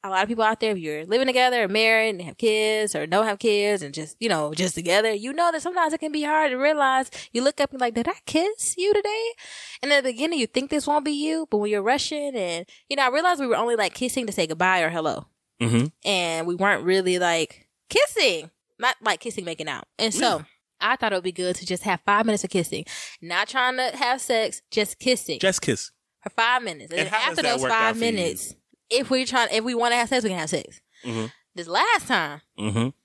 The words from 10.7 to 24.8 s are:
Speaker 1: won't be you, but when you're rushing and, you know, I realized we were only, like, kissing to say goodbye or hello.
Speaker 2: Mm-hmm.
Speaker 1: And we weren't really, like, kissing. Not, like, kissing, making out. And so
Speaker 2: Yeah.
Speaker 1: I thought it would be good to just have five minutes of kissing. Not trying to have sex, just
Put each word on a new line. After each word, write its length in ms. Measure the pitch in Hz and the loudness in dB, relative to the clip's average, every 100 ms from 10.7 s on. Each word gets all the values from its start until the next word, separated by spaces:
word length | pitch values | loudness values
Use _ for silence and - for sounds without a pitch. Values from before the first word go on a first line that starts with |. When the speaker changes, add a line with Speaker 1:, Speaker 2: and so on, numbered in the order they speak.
| 302 285 | -2 0
Speaker 1:
won't 200 | 294 285 | 0 0
be 60 | |
you, 340 | 294 302 320 311 | -2 -2 -2 -2
but 80 | 214 | -2
when 140 | 208 | 0
you're 100 | 208 | 0
rushing 540 | 202 277 - 302 285 254 | 0 0 -2 -4 -4 -4
and, 300 | 180 170 175 - _ | -4 -4 -8 -20 _
you 60 | 277 | 2
know, 60 | 262 | 2
I 40 | |
realized 300 | 277 349 330 | 4 2 0
we 80 | 262 | 0
were 80 | - | 0
only, 200 | 240 226 | 2 2
like, 160 | 190 - | 0 0
kissing 320 | 247 - 226 | -2 -2 -2
to 60 | |
say 120 | 196 160 | -2 -2
goodbye 360 | 160 185 185 | 2 2 4
or 80 | 160 | 2
hello. 360 | 170 156 - - _ _ _ | 0 -2 -4 -10 _ _ _
Speaker 2:
Mm-hmm. 260 | 117 117 147 _ - | 2 2 2 _ -2
Speaker 1:
And 400 | 190 170 165 165 | 0 0 -2 -2
we 80 | 175 | 0
weren't 280 | 196 190 | 2 2
really, 340 | 170 190 185 180 | 2 2 4 2
like, 500 | 175 165 160 - _ _ _ | 2 2 -2 -6 _ _ _
kissing. 640 | - 571 440 269 165 160 _ _ _ | 2 2 4 2 0 -8 _ _ _
Not, 200 | 240 262 | -2 0
like, 200 | 220 185 | -2 -2
kissing, 240 | 190 180 170 | -4 -8 -8
making 240 | 160 156 | -8 -8
out. 160 | 135 - - | -8 -12 -4
And 160 | 220 | -2
so 240 | 180 254 165 | 0 0 0
Speaker 2:
Yeah. 40 | 156 _ _ _ | -6 _ _ _
Speaker 1:
I 140 | 208 262 | -2 0
thought 160 | 226 | 0
it 20 | 190 | -2
would 80 | |
be 80 | 180 | -4
good 240 | 175 180 180 | -4 -4 -4
to 80 | 175 | -6
just 180 | 180 | -6
have 180 | 214 175 - | -2 -2 2
five 200 | 202 226 | 4 4
minutes 180 | 208 | 0
of 60 | 190 | 0
kissing. 340 | 185 165 - 165 - - - | -2 -2 -6 -10 -14 -14 -14
Not 260 | 165 175 214 | -4 -2 0
trying 300 | 269 254 254 | 0 0 0
to 180 | 254 262 | -4 -2
have 240 | 254 262 | 0 0
sex, 420 | - 233 220 - _ | 0 0 0 -6 _
just 300 | - | -2